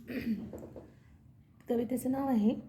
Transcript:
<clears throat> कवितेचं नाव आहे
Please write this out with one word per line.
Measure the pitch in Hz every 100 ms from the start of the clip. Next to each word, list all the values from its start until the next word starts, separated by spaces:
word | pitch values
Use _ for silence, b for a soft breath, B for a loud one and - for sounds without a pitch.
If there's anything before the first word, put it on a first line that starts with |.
| -
<clears throat> | 254 233 196 - - - - - B B B - - - - -
कवितेचं | 240 226 254 262
नाव | 269 277
आहे | 240 208 -